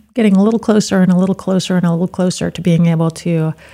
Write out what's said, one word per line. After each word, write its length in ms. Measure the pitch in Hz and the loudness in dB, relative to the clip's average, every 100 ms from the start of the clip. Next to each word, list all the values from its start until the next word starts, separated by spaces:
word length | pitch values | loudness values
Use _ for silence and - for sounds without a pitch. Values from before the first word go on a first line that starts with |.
| _ | _
getting 220 | - 214 190 | -2 2 4
a 80 | |
little 160 | 202 226 | 2 0
closer 420 | 226 214 202 196 | 0 0 2 2
and 100 | 185 | 2
a 60 | 180 | 2
little 180 | 190 185 | 0 -2
closer 420 | - 190 - 180 | -2 -2 0 -2
and 80 | 170 | 0
a 60 | |
little 160 | 170 180 | -2 -2
closer 440 | - 185 - 170 | -2 -4 -2 -6
to 100 | - | -4
being 260 | 175 165 170 | 0 2 2
able 220 | 165 165 | 2 -2
to 420 | 165 175 165 156 156 - | -4 -4 -2 -2 -6 -12